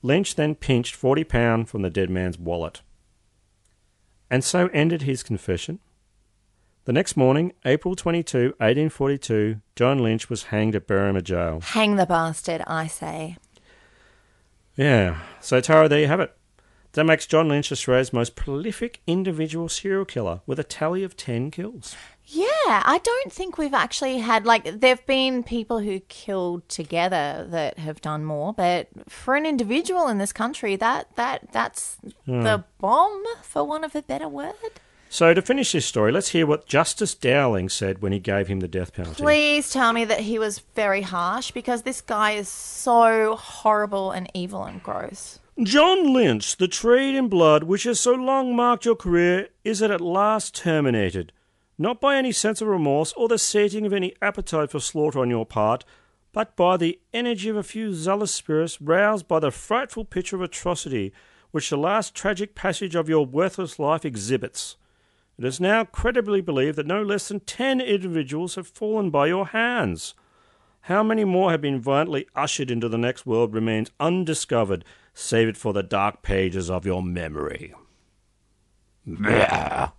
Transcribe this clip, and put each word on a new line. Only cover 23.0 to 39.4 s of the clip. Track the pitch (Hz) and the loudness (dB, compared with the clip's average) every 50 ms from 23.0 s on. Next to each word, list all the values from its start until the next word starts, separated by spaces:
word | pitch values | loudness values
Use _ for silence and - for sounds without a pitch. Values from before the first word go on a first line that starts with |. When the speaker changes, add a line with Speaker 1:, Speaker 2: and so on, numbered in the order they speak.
| - | 2
Speaker 2:
don't | 480 466 508 554 - - | 0 -2 -2 -4 -8 -8
think | - 381 370 - | -8 -10 -8 -4
we've | - 311 285 277 | -4 -4 0 0
actually | 233 214 233 - - 285 262 262 247 | 0 0 0 -4 -4 -4 -4 -2 -2
had, | 220 233 226 220 202 | 0 2 0 2 4
like, | 233 233 220 220 - 214 214 | 4 2 4 2 -4 -2 2
there've | 254 254 254 247 _ | 4 4 4 2 _
been | - 269 262 262 262 254 247 240 | -2 0 0 2 0 -2 -4 -6
people | - 240 233 214 _ 233 226 | -4 -6 -6 -4 _ -4 -4
who | 208 208 190 190 | -2 -4 -6 -6
killed | - _ - - - - 196 190 180 175 175 175 - _ | -8 _ -20 -14 -8 -6 -4 -2 -2 -4 -4 -6 -10 _
together | - - 165 147 170 170 170 185 185 165 143 143 - - - - | -10 -10 -8 -4 0 0 0 2 0 0 -2 -2 -4 -8 -8 -6
that | 170 165 151 131 - - | -4 -2 -2 -2 -4 -6
have | 156 156 156 - | -8 -10 -10 -8
done | - 156 156 156 151 | -6 -6 -6 -4 -4
more, | 156 151 147 147 190 220 | -4 -4 -4 -4 -4 -2
but | - 180 175 180 170 - _ _ - - | 0 0 2 2 0 -4 _ _ -20 -20
for | - - - - - 262 | -20 -20 -10 -2 0 0
an | 294 311 | 0 2
individual | 320 294 247 233 196 240 302 339 - 359 359 330 | 0 0 -2 0 0 0 -2 0 0 0 0 0
in | 262 220 196 | 0 0 -2
this | 196 196 | -4 -4
country, | - - 220 240 294 - - 208 196 | -4 -4 -6 -6 -4 -4 -4 -4 -2
that, | 190 226 226 254 - - _ _ | 0 0 0 0 -2 -6 _ _
that, | - 233 254 269 - - - | -4 -4 -4 -4 -8 -10 -6
that's | - 226 226 - - - - - - - - - - _ _ | -4 -2 -2 -2 -6 -10 -12 -12 -12 -14 -18 -20 -20 _ _
Speaker 1:
Hmm. | 131 127 120 | -4 -2 0
Speaker 2:
the | 117 220 214 208 - _ _ _ | 2 2 0 0 -2 _ _ _
bomb, | - 196 233 302 359 415 415 381 403 453 466 - | 0 2 4 4 4 2 2 -6 -8 -8 -8 -10
for | - - - 302 294 | -14 -6 -4 -4 -2
want | 285 302 311 320 | -2 -4 -6 -6
of | 302 - | -6 -8
a | 302 294 | -8 -6
better | - 262 277 311 311 | -6 -8 -8 -6 -10
word. | 285 277 285 339 415 427 - 440 _ - _ _ _ _ _ _ | -10 -10 -10 -10 -12 -12 -14 -14 _ -16 _ _ _ _ _ _
Speaker 1:
So | - - 170 165 170 | 2 6 6 6 6
to | 185 | 6
finish | 180 - 262 277 247 - | 4 2 0 0 0 0
this | - 160 - | 0 -2 -2
story, | - - 117 107 107 | 0 0 2 2 4
let's | 127 190 196 - | 2 2 -2 0
hear | - 170 165 | 0 2 2
what | 147 151 151 - | 2 0 -2 -2
Justice | - - 139 165 - - - 214 - - | 0 2 2 2 2 0 -4 -4 -4 -4
Dowling | _ - 123 131 143 139 127 107 92 90 | _ 0 2 4 4 4 4 2 0 0
said | 95 - - 104 95 98 95 | -2 -4 -2 -2 -2 -2 -2
when | 104 95 | -2 -2
he | 98 101 | -2 -2
gave | 90 - 98 101 98 | -2 -2 0 0 0
him | 87 98 95 | -2 -2 -4
the | 90 | -4
death | 85 85 95 87 - _ | -4 -4 -6 -6 -6 _
penalty. | - 87 82 78 - 285 | -10 -8 -8 -6 0 2
Speaker 2:
Please | 294 302 302 | 4 4 4